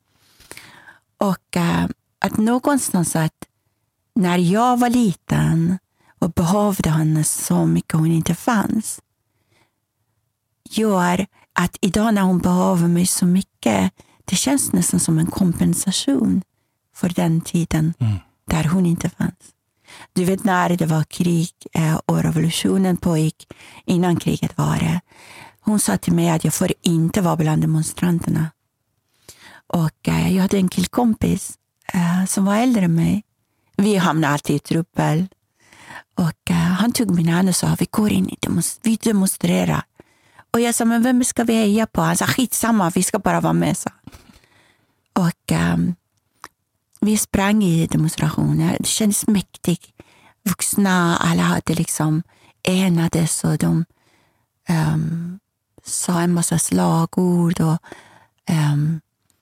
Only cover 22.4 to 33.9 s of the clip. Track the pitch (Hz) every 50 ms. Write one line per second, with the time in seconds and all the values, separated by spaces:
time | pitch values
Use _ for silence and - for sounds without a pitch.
22.4 | 160 165 - - - 190 190 190 190 185 175 - - 180 165 156 156 156 - -
23.4 | - - - - - - - - - - 180 170 185 175 170 156 - 160 151 -
24.4 | - - - - 147 151 156 160 165 160 165 180 - _ - - - - - -
25.4 | - - - _ - 214 214 208 - - 196 185 - - 170 170 170 170 160 160
26.4 | - 156 - - 185 175 - _ - 185 170 160 165 165 - 214 180 170 160 165
27.4 | 156 156 156 160 160 156 160 156 160 - - - 180 180 170 170 - 170 165 160
28.4 | 160 156 - _ _ _ _ _ _ _ _ _ _ _ _ _ _ - - -
29.4 | - - - - _ - - 175 160 156 - _ - 165 165 160 165 170 185 190
30.4 | 185 196 - 196 185 175 - 185 180 - - 254 247 226 214 - - 170 175 190
31.4 | - - - - _ _ _ _ _ - - 185 170 170 175 185 185 - - 208
32.4 | 190 202 202 220 247 262 233 208 180 170 165 165 165 170 185 208 - _ _ _
33.4 | _ _ _ _ _ _ _ - 196 214